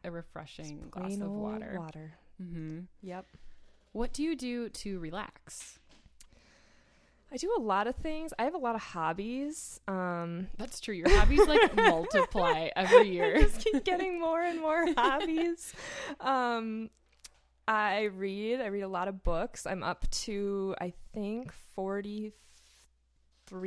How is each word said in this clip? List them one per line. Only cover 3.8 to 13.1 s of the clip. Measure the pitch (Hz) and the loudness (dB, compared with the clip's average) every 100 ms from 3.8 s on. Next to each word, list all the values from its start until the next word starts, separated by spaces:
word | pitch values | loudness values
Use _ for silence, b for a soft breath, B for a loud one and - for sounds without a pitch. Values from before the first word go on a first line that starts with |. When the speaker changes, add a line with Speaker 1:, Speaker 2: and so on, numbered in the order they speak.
| _ | _
Speaker 1:
What | - 240 | -6 -4
do | - | -2
you | 311 | -4
do | 285 247 240 233 | -4 -6 -8 -8
to | - 208 185 | -10 -10 -8
relax? | 160 180 - - - - - - _ - - - - b b b b b b b b b b | -8 -10 -12 -16 -20 -18 -18 -20 _ -20 -20 -20 -20 b b b b b b b b b b
Speaker 2:
I | 269 | -8
do | 359 453 | -2 -2
a | |
lot | 220 196 214 | 0 0 0
of | |
things. | 262 320 311 320 - | -4 -6 -6 -6 -4
I | |
have | 254 | -2
a | 349 | -2
lot | 247 | -4
of | 220 | -4
hobbies. | - 175 160 175 214 254 294 311 - - - | -6 -4 -4 -4 -6 -6 -6 -8 -14 -12 -6
Um, | 190 180 170 170 170 185 - | -4 -4 -4 -6 -6 -8 -8
Speaker 1:
That's | - - | -8 -10
true. | - | -8
Your | 185 277 | 2 8
hobbies, | 392 311 294 403 | 10 10 10 8
like, | 415 403 | 8 6
Speaker 2:
<laughs> | |
Speaker 1:
multiply | - 440 330 381 605 494 - 523 466 330 | 6 6 4 2 2 2 2 2 2 0
every | - 381 480 | 0 8 10
year. | 427 | 10